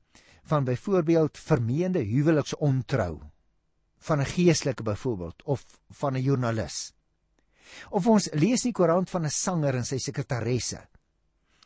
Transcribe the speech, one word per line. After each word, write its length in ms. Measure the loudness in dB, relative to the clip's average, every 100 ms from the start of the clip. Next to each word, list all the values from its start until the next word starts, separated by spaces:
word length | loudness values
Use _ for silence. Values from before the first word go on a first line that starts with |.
| _ _ _ _ -2
van 140 | -2 0
byvoorbeeld 680 | -2 0 0 4 2 2 -2
vermeende 640 | -2 0 0 -2 0 -2
huweliksontrou 1200 | 0 2 4 2 0 -2 0 0 0 -2 -2 -4 -12 _ _ _ _ _ _ _
van 200 | -4 -2
'n 60 | -2
geestelike 580 | 2 4 4 0 -4
byvoorbeeld 600 | -4 -4 -4 -6 -8 -10
of 220 | -4 -4 -6 _ _
van 260 | -6 -4 -2
'n 60 |
joernalis. 720 | 0 2 0 -2 -4 -8 -12 _ _ _ _ _ _ _ -20 -20 -4
Of 180 | 0 4
ons 220 | 4 4
lees 320 | 2 2 2
in 80 | -2
die 60 | 2
koerant 320 | 4 4 0
van 160 | -2 -4
'n 40 |
sanger 460 | -4 -2 0 0 0
en 100 | -2
sy 120 | -4
sekretaresse. 880 | -6 -6 -4 -4 0 -2 -2 -10 -14 _ _ _ _ _ _ _